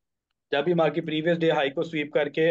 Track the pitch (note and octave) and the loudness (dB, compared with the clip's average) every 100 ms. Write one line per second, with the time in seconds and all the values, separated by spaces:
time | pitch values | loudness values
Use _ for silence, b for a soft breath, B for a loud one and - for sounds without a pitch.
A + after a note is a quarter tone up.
0 | _ _ _ _ - C#3+ D#3+ E3+ D#3 D3+ | _ _ _ _ -4 -2 2 2 2 0
1 | D#3+ D#3 D#3+ E3+ E3 D3+ C#3 C#3 D#3+ D#3+ | -4 -2 0 0 2 2 0 -2 -4 -4
2 | D3 D#3 C#3+ D3+ E3 | -2 -2 -2 0 2